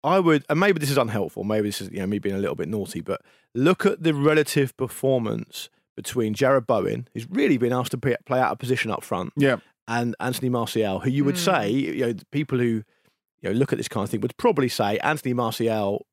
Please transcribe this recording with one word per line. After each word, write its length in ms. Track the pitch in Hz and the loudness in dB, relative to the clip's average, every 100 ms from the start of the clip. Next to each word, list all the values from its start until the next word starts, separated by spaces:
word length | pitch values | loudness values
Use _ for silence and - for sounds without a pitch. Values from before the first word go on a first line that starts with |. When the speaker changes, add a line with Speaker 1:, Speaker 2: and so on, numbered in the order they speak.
Speaker 1:
I 180 | 143 190 | 4 4
would, 220 | 170 156 - | 6 4 4
and 100 | 156 | 2
maybe 200 | 202 175 | 4 2
this 120 | 147 | 2
is 60 | 135 | 2
unhelpful, 480 | 113 107 98 - | 2 0 -2 -4
maybe 240 | 101 107 104 | -2 0 0
this 140 | 101 | -4
is, 80 | 98 | -8
you 80 | 98 | -6
know, 80 | 95 | -4
me 120 | 104 | -2
being 160 | 98 | -2
a 40 | 98 | -2
little 160 | 98 - | -2 -4
bit 100 | 80 | -4
naughty, 340 | 107 92 85 | -4 -6 -8
but 180 | 82 98 _ _ _ | -6 -8 _ _ _
look 300 | 117 143 185 | 0 2 4
at 180 | 196 - | 2 2
the 120 | 160 | 0
relative 600 | 147 143 156 147 151 135 - | 2 4 4 2 2 0 -2
performance 920 | 127 - 135 131 110 113 - - - _ _ - | -8 -2 0 0 0 -4 -6 -14 -16 _ _ -14
between 380 | - 123 110 | -6 -2 -2
Jarrod 320 | 107 131 135 117 | 2 4 4 2
Bowen, 420 | 113 92 113 123 | 0 0 -4 -6
who's 160 | - 117 | -12 -6
really 300 | 196 294 135 | -2 2 2
been 160 | 120 | 2
asked 160 | 127 120 | 0 -2
to 80 | 127 | -4
play, 180 | 135 120 | -2 -4
play 160 | - 131 | -2 0
out 120 | 123 | 0
of 60 | 113 | -2
position 320 | 120 127 113 | -2 -2 -2
up 140 | 98 | -4
front, 300 | - 90 90 - | -4 -4 -4 2
Speaker 2:
Yeah. 200 | 139 117 _ _ - | 2 2 _ _ -6
Speaker 1:
and 300 | 117 120 - | -2 -2 -4
Anthony 300 | 120 123 127 | -6 -4 -2
Martial, 520 | 123 113 113 107 95 | -2 -2 0 0 0
who 100 | 135 | 0
you 140 | 139 139 | 0 0
would 80 | |
Speaker 3:
Mm. 40 | 180 | 0
Speaker 1:
say, 260 | 175 175 104 | 0 2 2
you 360 | 127 - 76 120 | 0 -2 -2 -2
know, 60 | |
the 100 | 110 - | -4 -6
people 280 | 143 151 131 | -6 -2 0
who, 240 | 120 110 107 _ _ _ _ _ | 0 0 -6 _ _ _ _ _
you 80 | 87 | -4
know, 0 | |
look 180 | 107 139 | 0 0
at 60 | - | -2
this 100 | - | -4
kind 160 | 113 | -4
of 40 | 104 | -4
thing 120 | 110 | -4
would 120 | 120 - | -6 -2
probably 320 | 240 156 131 | 0 2 0
say 260 | - 104 107 | 0 0 0
Anthony 340 | - 151 131 | -2 -2 -2
Martial 720 | 123 117 110 113 110 101 104 - | -2 -2 0 0 0 0 -2 -8